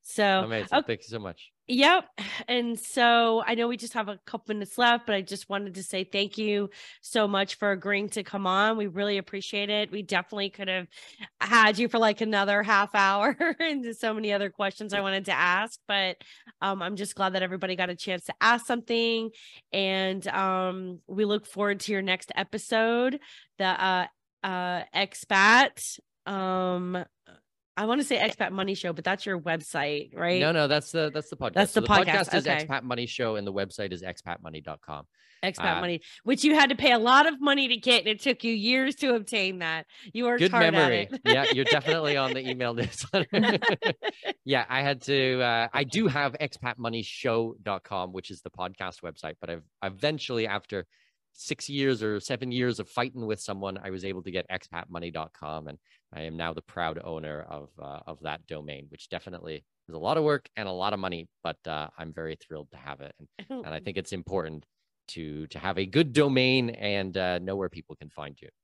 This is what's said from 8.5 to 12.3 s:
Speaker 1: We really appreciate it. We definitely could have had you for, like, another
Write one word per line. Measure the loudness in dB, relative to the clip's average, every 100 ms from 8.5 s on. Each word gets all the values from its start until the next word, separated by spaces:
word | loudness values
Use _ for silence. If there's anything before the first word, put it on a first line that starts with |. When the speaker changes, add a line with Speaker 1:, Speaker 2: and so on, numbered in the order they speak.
| 4 4 2
Speaker 1:
We | -2
really | -2 -2 -2
appreciate | -4 -10 -6 -4 -2
it. | -2 -2
We | -6
definitely | -2 -2 -2 -6 -6
could | -6 -4
have | -4 -6 -16 -20 -20 -20 _
had | 4 8 8 6
you | 2
for, | 4
like, | 4 4
another | 0